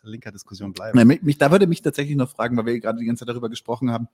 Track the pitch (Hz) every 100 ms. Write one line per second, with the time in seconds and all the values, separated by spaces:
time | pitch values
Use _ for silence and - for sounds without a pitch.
0 | 107 110 110 101 - 98 101 95 110 123
1 | 113 170 151 143 139 190 185 170 147 139
2 | 143 143 127 - 117 120 113 120 110 113
3 | 117 120 123 120 117 120 - 117 127 117
4 | 117